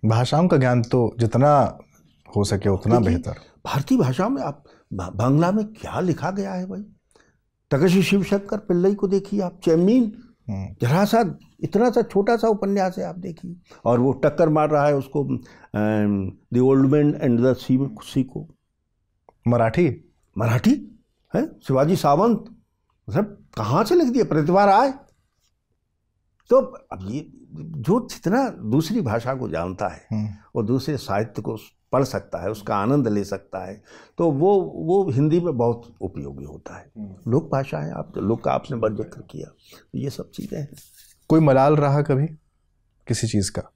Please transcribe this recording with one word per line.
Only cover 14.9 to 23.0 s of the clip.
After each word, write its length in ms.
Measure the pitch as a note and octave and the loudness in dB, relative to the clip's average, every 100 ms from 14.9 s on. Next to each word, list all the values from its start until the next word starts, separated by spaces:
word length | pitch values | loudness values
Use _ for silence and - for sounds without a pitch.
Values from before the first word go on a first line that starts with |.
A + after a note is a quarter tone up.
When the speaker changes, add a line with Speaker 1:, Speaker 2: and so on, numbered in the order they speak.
| C#3+ | 0
Speaker 2:
उसको, 280 | C3 D3 C3+ B2+ - - - G#2 | -2 -4 -4 -6 -8 -20 -10 -2
अम, 560 | G#2+ G#2+ G#2 G2+ F#2+ - _ | 0 2 0 0 -4 -10 _
The 100 | A#2+ | 2
Old 260 | B2+ C3+ C3+ | 4 4 4
Man 280 | D3 D3 D3 | 4 2 0
and 180 | C#3+ A#2 | 0 2
the 160 | B2 B2 | 2 0
Sea, 320 | - C3 C#3 | 0 0 0
sea 360 | A2 - - | -8 -6 -4
को। 320 | B2+ - - _ _ _ _ _ _ _ _ _ - | -4 -6 -16 _ _ _ _ _ _ _ _ _ 0
Speaker 1:
मराठी? 680 | A#2+ A2+ A2 F3 A#2 _ _ _ - | 2 2 2 0 0 _ _ _ -4
Speaker 2:
मराठी? 520 | A2+ A#2+ - C#4 - - _ _ _ - | 0 2 2 2 -2 -20 _ _ _ -4
हैं? 240 | D#4 - - | -4 -8 -2
शिवाजी 280 | C3 D3 F#3 | 2 2 2
सावंत, 500 | D3+ D3 A3 A3 - - _ _ _ _ | 2 4 4 0 -4 -20 _ _ _ _